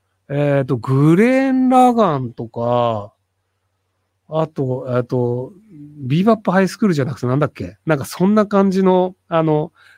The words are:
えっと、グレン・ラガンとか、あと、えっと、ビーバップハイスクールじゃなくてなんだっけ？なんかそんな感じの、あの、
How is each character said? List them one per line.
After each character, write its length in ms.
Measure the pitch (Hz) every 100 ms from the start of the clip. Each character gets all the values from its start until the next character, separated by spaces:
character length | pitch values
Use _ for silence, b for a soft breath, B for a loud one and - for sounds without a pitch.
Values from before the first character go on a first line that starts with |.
| _ _ -
え 320 | 143 147 139
っ 40 | 131
と、 100 | 131
グ 400 | 113 135 151 170
レ 340 | 233 262 269
ン・ 180 | 262 254
ラ 240 | 254 254
ガ 260 | 233 202 139
ン 140 | 123
と 140 | - 113
か、 680 | - 120 123 120 110 104 _ _ _ _ _ _ _ _ _ _ _ _
あ 180 | 156 160
と、 400 | - 135 127 131 123
え 40 |
っ 40 |
と、 480 | 123 131 123 120 131 - _ 151 147 147
ビ 240 | 127 151
ー 20 |
バ 100 | 202
ッ 20 | 220
プ 120 | -
ハ 120 | 185
イ 60 | 190
ス 80 | -
ク 100 | 214
ー 20 |
ル 60 |
じ 80 | 156
ゃ 20 |
な 100 | 135
く 60 | 139
て 60 | 123
な 80 |
ん 60 | 135
だ 80 | 147
っ 40 |
け？ 240 | - 90 - -
な 100 | 151
ん 20 |
か 60 |
そ 200 | 113 -
ん 100 | 185
な 120 | 214 208
感 240 | 202 196
じ 120 | 185
の、 340 | 190 185 185 185 _
あ 140 | 165
の、 300 | 160 151 151 b b